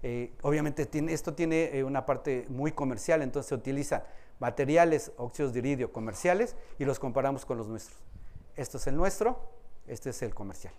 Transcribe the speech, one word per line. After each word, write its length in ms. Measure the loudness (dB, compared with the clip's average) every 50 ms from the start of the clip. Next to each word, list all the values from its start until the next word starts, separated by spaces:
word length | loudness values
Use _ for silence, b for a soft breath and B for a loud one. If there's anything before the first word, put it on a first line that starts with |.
| -2
Eh, 320 | -2 -2 -2 -4 -4 -6 -2 0
obviamente 440 | 2 2 2 2 0 0 -2 -4
tiene, 260 | -2 0 -2 0 0 0
esto 220 | -2 -2 -4 -2
tiene, 420 | 0 0 2 4 4 4 2 2
eh, 80 | 0 0
una 200 | 2 0 -2 2
parte 420 | 2 0 0 2 -2 -2 -2 -2 -4
muy 240 | -4 -2 -2 -2 0
comercial, 500 | 0 -2 -2 -2 -2 2 4 4 4 4
entonces 260 | 0 -2 -2 -2 -2
se 60 | -4
utilizan 480 | -2 -2 -2 -2 -2 0 0 -2 -2 -2 B B B B B B B
materiales, 720 | -2 -2 2 2 2 6 8 8 8 8 6 4 2 -2 -8
óxidos 360 | -8 -8 -8 -2 -2 -2 0 0
de 60 | 0
iridio 320 | 2 2 2 0 0 -2 -2
comerciales 640 | -4 -6 -6 -6 0 4 4 4 4 2 0 -2 B B B B B
y 60 | 0
los 140 | 0 0 0
comparamos 480 | -2 0 0 2 2 2 0 -2 -2
con 100 | -4 -4
los 120 | -4 -4 -6
nuestros. 300 | -8 -10 -10 -12 -16 -16 -14 -14 -14 B B B B B B -12 -8
Esto 200 | -8 -8 -6 -4
es 100 | -2 2
el 100 | 4 6
nuestro, 420 | 6 6 6 4 4 2 2 4 2 -4 -6 -6 -10 -12 -10 -10 -10 -8
este 240 | -8 -10 -6 -6 -6
es 120 | -4 -4 -4
el 120 | -2 -2
comercial. 400 | -2 -4 -6 -6 -8 -10 -12 -12